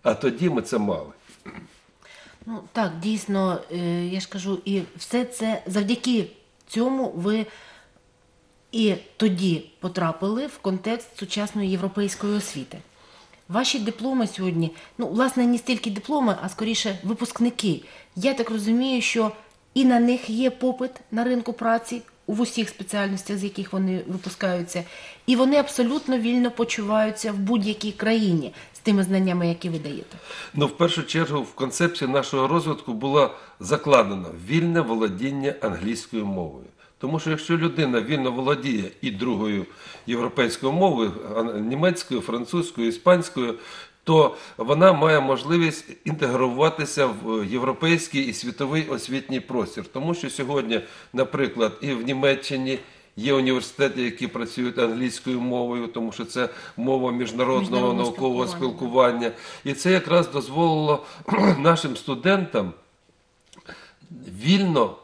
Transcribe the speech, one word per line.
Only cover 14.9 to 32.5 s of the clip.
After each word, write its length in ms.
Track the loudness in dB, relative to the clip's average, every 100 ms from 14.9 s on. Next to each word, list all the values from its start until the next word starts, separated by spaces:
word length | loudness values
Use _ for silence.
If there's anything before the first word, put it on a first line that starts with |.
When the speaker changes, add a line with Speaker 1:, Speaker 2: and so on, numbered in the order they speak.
| -8
Speaker 2:
ну, 100 | -4
власне, 400 | 0 2 4 4
не 100 | 2
стільки 320 | 0 -2 -2
дипломи, 460 | -6 -2 2 2 0
а 80 | -4
скоріше 480 | -4 -2 -2 -2 -4
випускники. 800 | -6 -4 -4 0 0 2 -2 -2 -6 -20 -16 -2
Я 180 | -2
так 160 | 0 -2
розумію, 520 | -2 2 2 2 0
що 300 | 0 0 0 -2 -20 _ _
і 120 | 2 6
на 140 | 6
них 300 | 4 2 -2
є 200 | 0 0
попит 420 | 2 -2 0 -6 -8 -6
на 120 | -2
ринку 300 | 0 0 -2
праці 480 | -4 0 0 -2 -10 -12 _ -6
у 60 |
всіх 360 | -2 0 0 -4
спеціальностях, 680 | -6 -6 -2 -2 -4 -4 -4
з 60 |
яких 300 | -4 -6 -6
вони 280 | -2 0 -2 -4
випускаються, 760 | -8 -8 -4 -2 -2 -4 -6 -8 -16 -20 -8 2
і 80 | 4
вони 220 | 6 4
абсолютно 600 | 2 0 0 0 0 0
вільно 340 | 2 2 0
почуваються 800 | 0 -2 -2 0 2 2 0 -4
в 60 | -2
будь-якій 540 | 0 2 0 -2 -6
країні 600 | -2 2 4 4 2 0 -12 -20
з 60 | -4
тими 240 | 2 2
знаннями, 440 | 4 2 2 2 0
які 220 | -2 -4
ви 100 | -6
даєте. 380 | -6 -10 -12 -20 -16 -16 -8
Speaker 1:
Ну, 120 | 0 0
в 60 | 2
першу 260 | 2 2
чергу, 380 | -2 0 0 -2
в 120 | -4
концепції 560 | -6 -6 0 0 0 0
нашого 360 | 0 2 0
розвитку 460 | 2